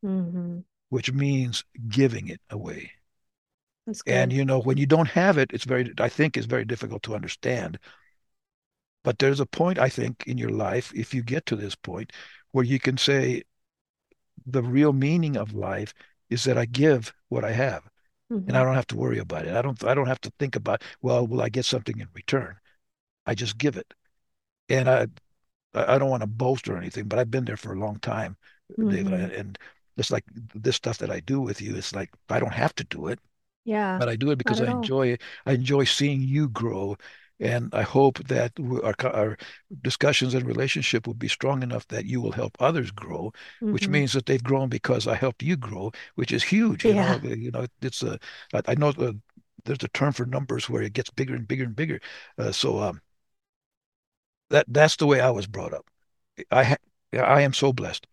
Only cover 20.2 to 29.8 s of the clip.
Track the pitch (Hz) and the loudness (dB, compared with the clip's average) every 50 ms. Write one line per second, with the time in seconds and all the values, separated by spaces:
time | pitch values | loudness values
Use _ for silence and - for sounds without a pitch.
20.2 | - - - - 143 131 - 120 104 - - - - - - - - 123 123 123 | -6 -10 -6 -6 -4 -4 -4 -4 -2 -2 -2 -2 -4 -8 -10 -4 0 2 2 2
21.2 | 123 113 123 120 113 113 107 127 120 - 127 113 - - 113 110 98 - - - | 2 2 0 0 0 0 0 -2 0 0 -2 -2 -2 -4 -6 -8 -8 -12 -16 -14
22.2 | - - 135 135 101 87 98 - _ _ _ _ _ _ _ _ _ _ _ _ | -4 0 0 0 0 -2 -10 -18 _ _ _ _ _ _ _ _ _ _ _ _
23.2 | - - 117 104 120 107 107 110 139 147 110 90 - - - _ _ _ _ _ | -6 -4 -4 -2 -4 -6 -2 0 0 0 0 -2 -8 -14 -18 _ _ _ _ _
24.2 | _ _ _ _ _ _ _ _ _ - 131 135 123 131 131 120 113 113 - - | _ _ _ _ _ _ _ _ _ 0 2 4 4 4 4 4 2 0 -6 -12
25.2 | _ _ _ _ _ _ _ _ _ _ - - - - 127 135 139 135 131 120 | _ _ _ _ _ _ _ _ _ _ -4 0 2 4 4 4 4 2 0 0
26.2 | 110 104 110 110 117 127 135 123 - 107 98 87 90 90 - 110 104 104 107 120 | -2 -4 -2 0 2 2 0 0 -2 -6 -6 -6 -6 -8 -8 -8 -6 -2 0 0
27.2 | 123 113 123 131 123 117 107 - - 107 98 95 107 104 104 107 - 117 113 113 | 2 2 0 -2 -2 -4 -6 -8 -8 -8 -6 -4 -4 -6 -6 -6 -6 -6 -4 -4
28.2 | 110 90 95 - _ _ _ _ _ - - 220 226 202 196 185 196 190 185 180 | -6 -6 -10 -14 _ _ _ _ _ -10 -4 0 2 2 2 2 0 0 0 -2
29.2 | 185 180 - - - - 98 - - - - _ | -2 -4 -6 -8 -8 -10 -12 -16 -18 -20 -20 _